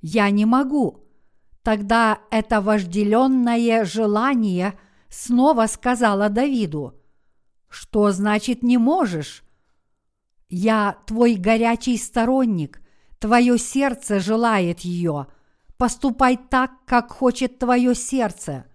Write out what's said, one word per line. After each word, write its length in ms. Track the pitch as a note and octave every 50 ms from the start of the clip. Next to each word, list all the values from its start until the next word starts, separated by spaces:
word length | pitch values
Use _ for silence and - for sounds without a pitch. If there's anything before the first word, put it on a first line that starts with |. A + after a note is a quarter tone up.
я 280 | - D#3+ D#3+ A3 G3+ G3+
не 160 | G3+ G#3 G#3+
могу». 540 | A3 A#3+ C4 C#4+ C4 C#4+ D4 B3 D#3 - - - _ _ _ _ _ _ _ _ _ - _ _
Тогда 560 | A3+ G#3+ G#3 G#3 G3 A3+ A#3 A#3 A3 G#3+ - - _
это 320 | - A3 G#3+ - A#3 G#3+
вожделённое 1200 | F#3+ G#3 G#3+ G#3 F#3+ F3 F3 G3+ G#3+ G3+ G#3+ A#3 C4 C4+ C4 C4 A#3+ A#3+ A#3 A#3 A#3 A#3 A3+ A3+ A3
желание 920 | F3 - A3 A3+ G#3+ G#3 G#3 A#3 C4+ C#4 A#3+ A3 G3+ F3+ F3+ F3+ G3+ F#3+ - - _ _ _ _ _
снова 560 | - - - - A#3+ A#3+ C4 D4 A#3+ A#3 A3
сказала 640 | A3 - - - B3 B3+ A3+ B3 G#3+ G3+ G3 G3+ G#3+
Давиду: 720 | G3+ A3+ C4 D4 C4+ A#3+ G#3 D#3+ D3 D3+ C#3+ A#2 - - _ _ _ _ _ _ _ _ _ _ _ _ _
«Что 440 | _ - - - - - A3 G#3 G#3
значит 500 | G3 F3+ G3+ G#3 G#3 G#3+ G#3 - A#3+ B3
не 160 | - A#3+ B3
можешь? 680 | B3 A3+ B3+ D#4+ F#4+ D#4+ G#3 F3 D#3 D3 - - - - _ _ _ _ _ _ _ _ _ _ _ _ _ _ _ _ _ _ _ _ _
Я 480 | - F3+ F#3+ A3 A3 G#3+ G#3 G3+ - - _
твой 260 | - A3 A3+ A#3+ A#3+ A#3
горячий 640 | G3 F3+ G#3 A3+ A3 A#3 A#3 A#3 A#3 - B3+ B3
сторонник, 840 | A3 - - - A#3+ A3+ A#3 C4 C4+ C4 A#3 G#3 E3+ D3+ C3+ - - - _ _ _ _ _ -
твоё 400 | _ - G#3+ A#3 A#3+ B3 B3 A#3+
сердце 640 | A#3 A#3+ - - C4+ C#4 C#4 B3 - - - G#3 G3
желает 600 | F3 F#3+ A3 A3+ A#3 A#3 A3 G3 F#3 E3+ F3 -
её. 440 | - F3+ F3 F3 F3 E3+ D3 C#3+ C3+ - - _ _ _ _ _ _ _ -
Поступай 600 | _ B3 A#3 - - - C#4 A#3+ C4+ C4+ B3+ B3+
так, 480 | B3 B3+ _ - B3+ B3+ C4 - _ _
как 260 | - B3+ A#3+ A#3 A#3
хочет 460 | - - C4 B3+ A#3+ - C4+ B3 B3
твоё 380 | _ - A#3+ B3 B3 B3 B3 B3
сердце». 720 | A#3+ - - C4 C4 A#3 G3+ F3 - - - C#3+ C3 - _ _